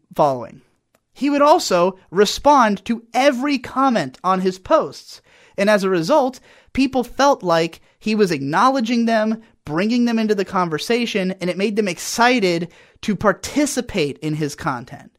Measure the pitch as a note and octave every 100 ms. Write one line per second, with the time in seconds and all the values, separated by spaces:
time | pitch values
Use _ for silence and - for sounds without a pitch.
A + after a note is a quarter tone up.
0 | _ - D3+ B2+ A2+ C#3+ _ _ _ _
1 | _ - C#4 C#4+ C#4+ E4+ - F3+ F3 F#3
2 | _ E3+ G#3 - C#4 D4 A3 G3 - A#3
3 | - B3 C#4 B3 C#4+ C#4 - - C4+ A3
4 | C3+ - F3+ F#3+ F#3 F#3 - A3 D#3 -
5 | - - _ _ _ - G3+ G#3+ F#3+ F#3
6 | D#3+ D4+ C4 B3+ - _ _ - C4 C4
7 | A#3 - C#4 C#4 F3+ E3 E3 - _ _
8 | G#3+ G#3+ G3+ D#3 C3+ E3 B3 C4+ A3+ A#3+
9 | A3+ A3+ A3 A3 - _ - D#3 G#3 B3
10 | A#3+ A3+ A3 G#3 F#3 G3 F3 D3+ - A#3
11 | A#3 G#3 F#3 F#3+ F3 F3 G#3 G#3 G#3 E3
12 | - - A#3+ B3+ F#3+ E3+ E3+ - _ _
13 | - G3+ G#3+ F#3+ - - D4 - A#3+ -
14 | D3 C3 D#3 D3+ D3+ C#3+ D#3+ B2+ A#2 C3
15 | -